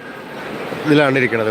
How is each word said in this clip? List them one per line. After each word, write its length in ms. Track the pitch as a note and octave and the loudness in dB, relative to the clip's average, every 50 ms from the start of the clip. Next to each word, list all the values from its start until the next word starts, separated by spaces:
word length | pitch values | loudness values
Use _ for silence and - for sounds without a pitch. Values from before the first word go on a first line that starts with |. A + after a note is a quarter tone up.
| - - - - - - - - - - - - - - - - - | -16 -16 -14 -14 -14 -14 -12 -12 -10 -10 -10 -10 -8 -8 -8 -4 2
ഇതിലാണ് 300 | D3+ D3 D3+ D3 C3+ C3+ C#3 | 4 4 6 6 4 4 2
ഇരിക്കണത് 300 | B2+ G#2+ A2+ A2+ G#2+ A2 | 2 2 0 0 0 0